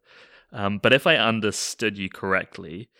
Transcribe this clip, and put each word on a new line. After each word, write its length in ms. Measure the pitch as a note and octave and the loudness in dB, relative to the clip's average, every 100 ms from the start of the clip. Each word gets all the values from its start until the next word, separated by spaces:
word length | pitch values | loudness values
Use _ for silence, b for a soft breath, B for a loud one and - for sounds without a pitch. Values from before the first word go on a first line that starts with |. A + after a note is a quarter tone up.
| B B B B B | B B B B B
Um, 260 | B2+ G2+ G2+ | -4 -2 0
but 140 | A2+ | 4
if 120 | C3 F3 | 4 4
I 100 | D3 | 4
understood 800 | A2+ A2 G#2 - - - A2 G2+ | 2 2 0 -2 -6 -2 -4 -2
you 100 | F#2 | -8
correctly, 800 | - G2 F#2+ E2+ - F2 F2 A#2 | -6 -2 -2 -2 -12 -14 -14 -16